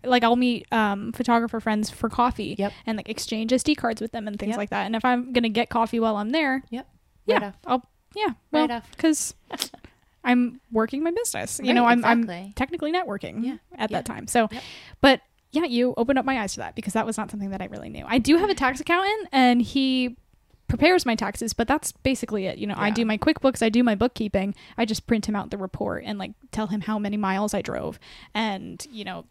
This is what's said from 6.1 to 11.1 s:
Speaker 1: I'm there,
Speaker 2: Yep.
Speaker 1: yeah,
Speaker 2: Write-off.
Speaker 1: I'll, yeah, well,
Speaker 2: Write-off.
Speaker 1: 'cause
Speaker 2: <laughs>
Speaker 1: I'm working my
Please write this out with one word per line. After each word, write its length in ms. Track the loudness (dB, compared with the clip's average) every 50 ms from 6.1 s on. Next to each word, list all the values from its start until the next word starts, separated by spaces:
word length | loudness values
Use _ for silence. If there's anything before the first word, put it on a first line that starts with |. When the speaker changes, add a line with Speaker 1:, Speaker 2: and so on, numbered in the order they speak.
| 0 -2
Speaker 1:
I'm 100 | -2 -2
there, 320 | 0 0 2 0 0 -2 -4 -8
Speaker 2:
Yep. 180 | -12 -12 -12 _ _ _ _ _ _ _ _
Speaker 1:
yeah, 100 | 2 2
Speaker 2:
Write-off. 180 | 2 2 -2 -10 -12 -2
Speaker 1:
I'll, 220 | 0 0 0 0 _ _ _ _ _ _
yeah, 200 | -2 -2 -2 -2 _ _ _
well, 100 | 2 2 2 2
Speaker 2:
Write-off. 280 | 0 -6 -8 -12 -6 2
Speaker 1:
'cause 360 | 2 2 4 2 -2 -6 -8 _ _ _
Speaker 2:
<laughs> 220 | -6 -6 -6 -6 -6 -20 -20 -20 _ _ _ _ _ _ 2
Speaker 1:
I'm 360 | 2 4 4 4 0 -4 -12 _ _
working 300 | 0 0 0 0 -2 -2
my 80 | -2 -2